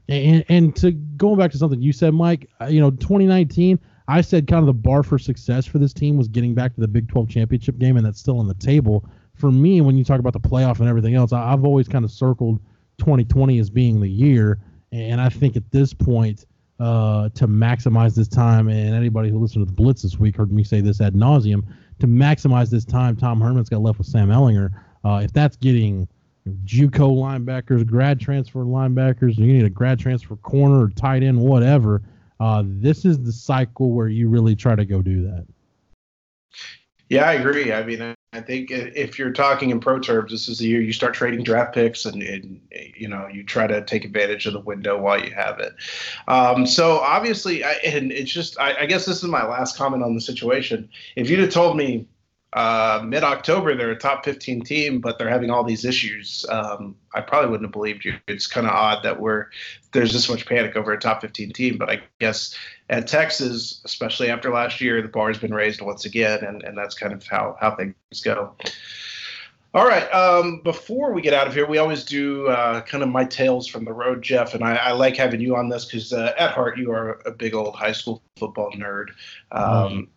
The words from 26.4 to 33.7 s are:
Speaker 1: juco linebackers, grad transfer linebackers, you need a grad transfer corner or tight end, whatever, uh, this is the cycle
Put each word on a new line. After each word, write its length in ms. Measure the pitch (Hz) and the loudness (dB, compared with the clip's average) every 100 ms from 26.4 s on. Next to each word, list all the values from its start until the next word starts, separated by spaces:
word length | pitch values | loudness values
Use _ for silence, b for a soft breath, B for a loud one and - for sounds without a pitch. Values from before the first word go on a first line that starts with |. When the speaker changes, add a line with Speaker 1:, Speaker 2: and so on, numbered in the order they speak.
| 95 95 | -12 -10
Speaker 1:
juco 480 | 98 117 143 147 139 | -2 2 4 4 4
linebackers, 720 | 131 135 135 123 131 123 123 113 | 2 0 -4 -6 -6 0 0 2
grad 320 | 120 139 135 | 2 2 0
transfer 460 | 113 139 131 131 | -2 -4 -4 -6
linebackers, 720 | 123 131 131 127 131 123 123 110 | -2 0 0 2 0 2 2 4
you 80 | 117 | 6
need 180 | 135 | 6
a 60 | 104 | 4
grad 300 | 92 127 123 | 2 0 0
transfer 340 | 127 123 - | -2 -4 -6
corner 480 | 104 - 139 139 139 | -14 -2 4 6 6
or 60 | 107 | 4
tight 340 | - 131 131 | 0 0 2
end, 180 | 135 123 | 2 4
whatever, 600 | 127 127 120 117 107 101 b b b - | 4 4 6 4 4 0 b b b -4
uh, 240 | 113 107 98 | 0 0 0
this 380 | 98 131 156 | 0 0 2
is 180 | 190 147 | 2 2
the 80 | 120 | -2
cycle 640 | 113 - 131 120 | -6 -2 -2 -2